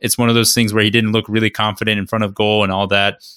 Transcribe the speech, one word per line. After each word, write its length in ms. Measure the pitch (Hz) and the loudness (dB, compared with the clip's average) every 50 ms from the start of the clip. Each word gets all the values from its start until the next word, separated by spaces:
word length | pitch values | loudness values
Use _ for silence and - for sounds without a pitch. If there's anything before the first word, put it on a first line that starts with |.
It's 180 | - 120 - - | -6 -4 -2 0
one 100 | 120 117 | 0 2
of 60 | 117 | 2
those 180 | 117 113 - - | 2 2 2 2
things 220 | 123 117 107 104 | 2 0 0 2
where 80 | 110 104 | 0 0
he 80 | 107 | 2
didn't 220 | 101 117 110 110 107 | 2 2 0 2 0
look 160 | 113 104 - | -2 -2 -2
really 200 | 104 110 110 107 | -2 0 0 0
confident 480 | - - 107 107 101 - 110 110 107 101 | -2 -2 -2 -2 -2 -4 -2 -2 -2 -2
in 60 | 95 - | -4 -4
front 160 | - 113 107 | -2 -2 -2
of 100 | 98 98 | -4 -2
goal 300 | - 107 104 107 107 104 | 0 0 2 2 2 2
and 80 | 95 95 | 0 0
all 160 | 98 101 92 | -2 -2 0
that. 360 | 101 101 101 101 101 - - - - | 0 0 0 0 -2 -6 -14 -20 -20